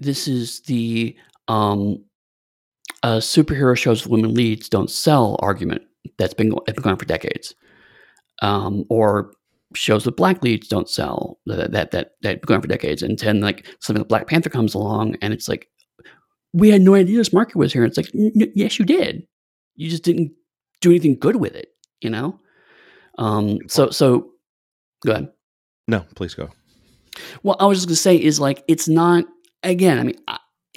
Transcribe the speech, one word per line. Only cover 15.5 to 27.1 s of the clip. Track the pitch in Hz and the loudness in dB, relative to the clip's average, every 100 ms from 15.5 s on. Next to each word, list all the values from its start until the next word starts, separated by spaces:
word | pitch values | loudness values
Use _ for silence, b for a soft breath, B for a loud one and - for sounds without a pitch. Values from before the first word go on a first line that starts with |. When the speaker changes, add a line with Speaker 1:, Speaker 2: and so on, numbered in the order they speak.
| - - _ _ _ b b b b _ | -8 -10 _ _ _ b b b b _
Speaker 1:
"We | 170 214 | 4 6
had | 202 | 8
no | 185 | 8
idea | 196 185 226 | 6 4 2
this | 214 | 2
market | 190 233 - | 0 0 0
was | 139 | 0
here." | 127 113 | 2 0
It's | - | 0
like, | - | -6
"N-, | - 214 214 | 0 0 2
n-, | 220 | 0
yes, | 202 208 - | 0 -2 0
you | 185 | 0
did. | 359 - - - _ _ _ _ - | 2 0 -6 -14 _ _ _ _ -12
You | 160 | -8
just | 165 | -4
didn't | 175 170 156 - _ _ _ - | -2 0 -2 -6 _ _ _ -2
do | 180 | 4
anything | 175 156 131 | 4 4 2
good | 160 233 | 2 0
with | 120 - | -2 -6
it," | - _ _ _ | -18 _ _ _
you | 113 | -6
know? | 110 143 190 b b b b b b b - | -4 -6 -10 b b b b b b b -6
Um, | 110 107 104 104 | -2 -2 -2 -4
Speaker 2:
Good | - | -4
Speaker 1:
so, | - 135 | 0 0
Speaker 2:
point. | - | 2
Speaker 1:
so | 135 123 - _ _ _ _ _ _ _ 139 | 2 2 0 _ _ _ _ _ _ _ -4
go | |
ahead. | 104 71 _ _ _ _ _ - | -4 -6 _ _ _ _ _ -4
Speaker 2:
No, | 110 90 - | -4 -4 -12
please | 90 | -12
go. | - - - _ _ _ _ _ | -12 -16 -16 _ _ _ _ _